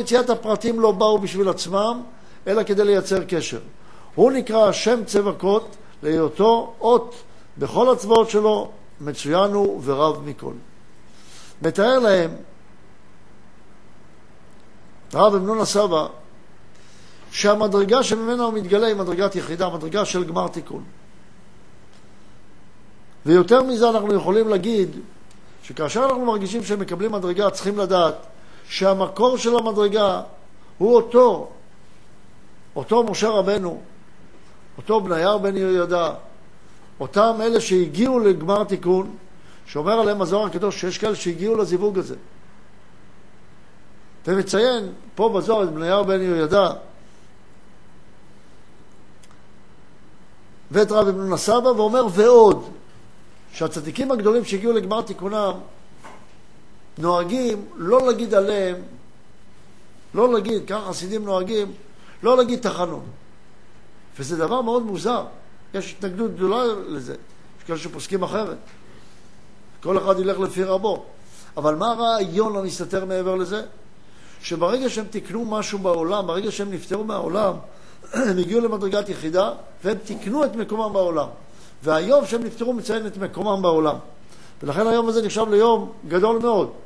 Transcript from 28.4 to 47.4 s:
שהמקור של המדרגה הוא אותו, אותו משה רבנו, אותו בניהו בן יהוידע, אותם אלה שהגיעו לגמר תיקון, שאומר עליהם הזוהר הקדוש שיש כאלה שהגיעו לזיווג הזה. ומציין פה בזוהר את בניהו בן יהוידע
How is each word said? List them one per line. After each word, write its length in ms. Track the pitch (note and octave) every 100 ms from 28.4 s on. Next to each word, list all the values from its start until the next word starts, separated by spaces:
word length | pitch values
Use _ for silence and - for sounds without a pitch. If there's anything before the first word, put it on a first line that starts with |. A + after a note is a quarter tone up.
| - - -
שהמקור 680 | - F#3+ F#3+ F#3 F#3 B3 B3+
של 180 | A3+ A#3+
המדרגה 640 | A3+ G#3 G#3 G#3 G3+ F3+ - - - - - -
הוא 180 | G3 A#3+
אותו, 540 | A3+ A#3+ B3 E3+ D3 - - - - - - - - - - - - -
אותו 280 | C3+ A3+
משה 260 | A3+ F#3 G#3+
רבנו, 520 | G#3+ F#3+ G#3 F3+ D#3+ - - - - - - - - - -
אותו 240 | - G#3+
בניהו 380 | F#3 E3 F3+ G#3
בן 180 | G3 G3
יהוידע, 560 | F#3+ F#3 F3 F3 E3 - - - - - - - - -
אותם 360 | C3 G3 A3+ A3+
אלה 200 | A3 A#3
שהגיעו 580 | - F#3 E3+ D3 B3+ B3+
לגמר 440 | G#3 F3+ D#3+ G3+
תיקון, 520 | G#3 F#3+ E3+ F#3 G3+ A3 - - - - -
שאומר 280 | C#3+ D#3
עליהם 280 | A3+ G#3+ G#3
הזוהר 240 | F3 G3 G#3
הקדוש 360 | E3 G3+ -
שיש 160 | F#3 E3+
כאלה 180 | G#3+ G#3
שהגיעו 400 | F3+ E3 G3+ A3+
לזיווג 420 | F#3 F3 G#3 F#3+
הזה. 180 | C#3 B2+ - - - - - - - - - - - - - - - - - - - - -
ומציין 640 | F#3+ F#3+ F#3+ A#3+ A#3+ F#3+ - - -
פה 140 | A3
בזוהר 340 | G3 E3 A3
את 100 | F#3+
בניהו 320 | D#3 E3 G3 G3
בן 160 | F#3+
יהוידע 480 | F#3 E3+ D#3 G3+ F#3 - - - - - - -